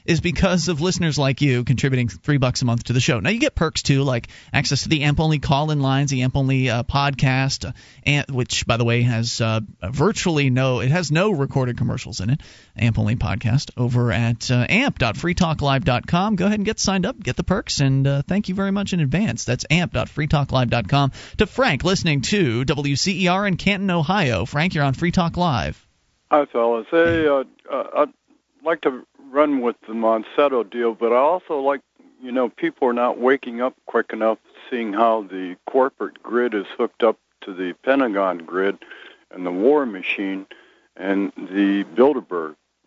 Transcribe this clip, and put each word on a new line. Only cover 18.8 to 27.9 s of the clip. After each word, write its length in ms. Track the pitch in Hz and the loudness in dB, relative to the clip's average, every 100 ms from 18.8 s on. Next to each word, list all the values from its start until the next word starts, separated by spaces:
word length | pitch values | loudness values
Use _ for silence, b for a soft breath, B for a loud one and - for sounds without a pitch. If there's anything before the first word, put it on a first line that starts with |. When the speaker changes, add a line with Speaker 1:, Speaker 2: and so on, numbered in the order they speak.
| 196 | -2
Speaker 1:
in 80 | 180 | 0
advance. 440 | 139 - 226 117 | 0 0 0 -2
That's 200 | - 123 - | -4 -4 0
amp 220 | 165 170 | 0 0
dot 160 | 123 - | -4 -6
free 180 | - 151 | -4 0
talk 260 | 151 135 | 0 2
live 180 | 127 120 | 0 0
dot 180 | 120 98 | 0 2
com. 220 | 143 139 B B - | 2 2 B B -2
To 80 | 214 | 0
Frank, 360 | - 262 151 | 2 2 2
listening 360 | 180 190 170 143 | 0 0 0 0
to 420 | 117 208 147 110 | 0 0 2 0
W 320 | 135 151 143 139 | 0 0 0 0
C 280 | 190 185 | 0 0
E 40 | 180 | 2
R 180 | 185 202 | 2 0
in 100 | 175 | 0
Canton, 340 | 196 196 196 | 0 0 0
Ohio. 540 | 175 147 202 143 95 | 0 2 0 2 0
Frank, 300 | 92 147 175 | -2 -2 0
you're 100 | 165 | 0
on 100 | 139 | 0
Free 160 | 131 170 | 0 0
Talk 240 | 185 170 170 | 2 0 0
Live. 500 | 180 120 71 - _ _ _ _ - | 0 0 -4 -8 _ _ _ _ 0
Speaker 2:
Hi, 140 | 151 143 | 2 2
fellas. 400 | 123 117 117 107 | 0 2 0 0
Hey, 360 | 170 170 165 156 | 2 2 2 2
uh, 180 | 139 127 _ - | 0 -2 _ -8
uh, 140 | 135 - | -6 -4